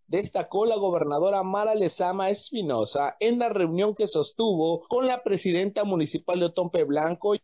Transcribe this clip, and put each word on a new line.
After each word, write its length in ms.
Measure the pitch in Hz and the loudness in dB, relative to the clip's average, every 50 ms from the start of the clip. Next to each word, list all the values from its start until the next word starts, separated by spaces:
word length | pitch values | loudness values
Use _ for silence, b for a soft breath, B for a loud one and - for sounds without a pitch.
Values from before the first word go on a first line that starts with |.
| _ | _
destacó 580 | - 151 185 202 - - 196 165 - - 196 214 | -4 -4 -2 -2 -2 -4 -4 -4 -2 -2 0 2
la 120 | 233 226 | 2 2
gobernadora 680 | 202 196 190 175 160 160 147 147 147 170 196 202 196 185 | 2 0 0 0 0 0 0 0 2 2 2 2 0 0
Mara 320 | 185 190 202 208 220 214 | -2 -2 0 0 0 0
Lezama 560 | 214 190 160 - - 185 180 190 196 190 190 | 2 0 0 -2 -2 -2 -2 -2 -2 -2 -2
Espinosa 880 | 208 196 - - - 226 185 147 127 113 107 - - 143 143 139 - - | -2 -2 -4 -6 -6 -4 -4 -2 0 0 0 -2 -2 -2 -2 -2 -2 0
en 180 | 208 226 240 240 | 0 0 2 2
la 120 | 240 226 | 0 0
reunión 440 | 214 196 180 160 160 175 202 214 208 | 0 0 0 2 2 2 0 0 0
que 120 | - 214 | 0 0
sostuvo 760 | 185 - 160 147 - - - 226 226 190 160 156 165 170 165 - - | 0 0 0 -2 -2 -2 0 0 2 2 2 2 2 0 -2 -2 -2
con 180 | 233 247 254 | 0 0 2
la 160 | 254 254 247 - | 2 0 0 -2
presidenta 640 | - 196 180 - 190 170 175 190 202 196 214 208 | -2 -2 0 2 2 2 2 0 0 -2 -2 -2
municipal 560 | 202 190 170 151 - - 165 - - 180 180 | 0 0 0 0 0 -2 -4 -2 -2 0 0
de 60 | 175 | 0
Otompe 380 | 170 170 185 180 175 - 175 151 | 0 0 -2 -2 0 0 0 0
Blanco, 500 | 139 143 151 156 160 175 - - 208 208 - | 2 2 0 0 0 -2 -2 -2 0 0 -2